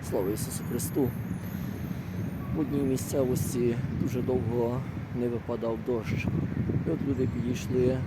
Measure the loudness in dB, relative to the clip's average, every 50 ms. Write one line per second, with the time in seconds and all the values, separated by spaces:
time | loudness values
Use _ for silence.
0 | -4 0 0 0 2 2 0 0 -2 -2 -4 -6 -4 -2 -2 -2 -2 0 0 2
1 | 0 2 0 -4 -4 -4 -4 -4 -4 -6 -6 -4 -4 -4 -6 -6 -6 -6 -6 -6
2 | -6 -6 -4 -4 -4 -4 -4 -6 -4 -4 -2 -2 0 0 2 2 2 2 2 0
3 | 0 0 2 2 4 4 2 2 0 0 2 2 2 2 2 2 0 -2 0 0
4 | 0 0 0 0 0 2 2 2 2 2 2 2 2 2 0 0 -2 -4 -6 -6
5 | -6 -4 -2 0 0 0 0 -2 -2 -2 -4 -2 0 -2 -2 -2 0 0 0 0
6 | 0 0 0 0 0 2 2 2 0 0 0 0 0 2 0 0 2 0 0 0
7 | 0 0 2 2 2 2 2 0 0 0 0 -2 -2 0 2 4 4 4 4 2
8 | -2